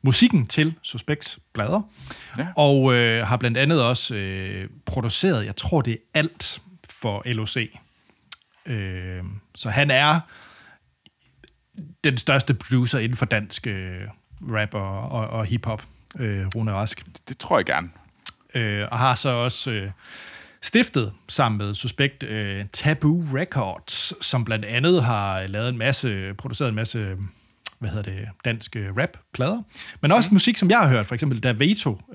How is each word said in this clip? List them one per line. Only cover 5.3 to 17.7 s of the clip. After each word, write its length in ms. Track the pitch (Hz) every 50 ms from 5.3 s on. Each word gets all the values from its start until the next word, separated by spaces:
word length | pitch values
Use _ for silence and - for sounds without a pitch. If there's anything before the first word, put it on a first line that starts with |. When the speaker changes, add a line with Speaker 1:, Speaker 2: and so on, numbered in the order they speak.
| 160 113 104
Speaker 1:
jeg 100 | 104 98
tror, 240 | - - - 175 151
det 120 | 127 120
er 260 | 113 110 _ _ - 156
alt 420 | 151 165 - - - - - - _ - - - - -
for 320 | - - - 110 101 98 -
L 140 | 120 120 110
O 60 | 110
C. 240 | 101 - 127 113 107 - - _ _ _ _ _ _ _ _ _ _ - _ _ _ _ _ _
Øh, 560 | - 123 104 98 92 92 92 90 92 92 90 90 92 101 101 _ _ _
så 160 | - - 113
han 200 | 101 135 143 147
er 300 | 127 131 143 151 156 170 160 _ - - - - - - - - - _ _ _ _ _ _ - _ _ _ _ _ _ - - _ _ _ _ _ - 156 147 - _ -
den 140 | 151 131 113
største 360 | - - 139 135 - - 131
producer 440 | - - - 131 127 123 120 - 131
inden 180 | 110 117 123
for 100 | - 131
dansk, 400 | 110 113 107 104 98 - - -
øh, 340 | 120 101 95 92 92 90 90 101 107 - _ _ _ - -
rap 340 | - - 113 107 107 101 -
og, 340 | 107 98 98 98 98 117 131
og, 180 | 120 117 110 -
og 160 | - 113 110
hiphop, 380 | 90 120 117 - 117 110 107 - - - _ _ _ - -
øh, 280 | 123 107 101 98 95 92 95
Rune 160 | 113 110 110
Rask. 320 | 98 98 107 107 - - -
Speaker 2:
Det, 220 | - - - _ -
det 100 | 135 _
tror 200 | - - 175 120
jeg 80 | 90
gerne. 240 | -